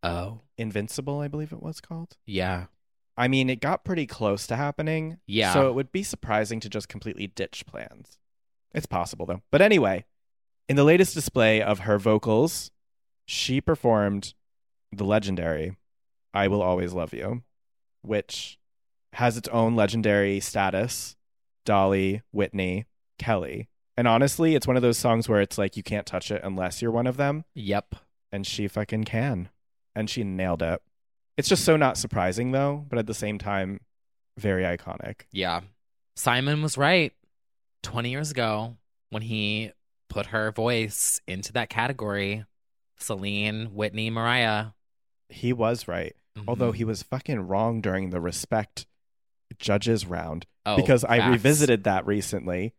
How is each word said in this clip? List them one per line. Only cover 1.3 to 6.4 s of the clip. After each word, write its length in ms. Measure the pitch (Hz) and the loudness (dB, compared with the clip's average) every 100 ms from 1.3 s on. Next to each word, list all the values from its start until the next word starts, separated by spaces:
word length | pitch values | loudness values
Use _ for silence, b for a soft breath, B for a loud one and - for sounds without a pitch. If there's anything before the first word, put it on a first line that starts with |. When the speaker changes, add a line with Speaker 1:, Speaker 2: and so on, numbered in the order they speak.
| 147 151 | -8 -10
Speaker 2:
it 100 | - | -12
was 180 | 160 160 | -12 -14
called. 360 | - 165 170 _ - | -14 -14 -14 _ -8
Speaker 1:
Yeah. 400 | 95 92 90 90 _ _ _ _ - | -4 -2 -4 -8 _ _ _ _ -2
Speaker 2:
I 120 | 123 | 2
mean, 220 | 135 131 | 4 2
it 120 | 127 | 0
got 220 | 139 185 - | -2 -2 -2
pretty 200 | 175 139 | -4 -4
close 380 | - 110 101 - | -2 0 0 -2
to 80 | 117 | -4
happening. 600 | 143 143 156 160 156 165 - | -4 -4 -4 -2 -4 -10 -4
Speaker 1:
Yeah. 260 | 104 101 | 2 4
Speaker 2:
So 140 | 92 135 | 6 4
it 60 | 127 | 2
would 160 | 131 | -2
be 120 | 185 | -4
surprising 560 | 196 - - 107 | -6 -10 0 0